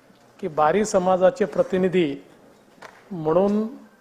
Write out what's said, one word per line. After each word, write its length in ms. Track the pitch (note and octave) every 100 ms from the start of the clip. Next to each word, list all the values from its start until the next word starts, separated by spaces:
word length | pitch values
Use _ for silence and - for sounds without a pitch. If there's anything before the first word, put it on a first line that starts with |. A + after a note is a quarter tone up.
| _ _ _ -
की 80 | F#3
बारी 380 | D3+ D3+ F#3 G#3
समाजाचे 600 | G3 F#3 F#3 F#3 F3+ G3
प्रतिनिधी 800 | - F3 F#3 F#3 F3+ D3+ C#3 - - - _ _ - - - -
म्हणून 560 | F3 D#3 E3 G3+ G#3 A3 C#4+ - _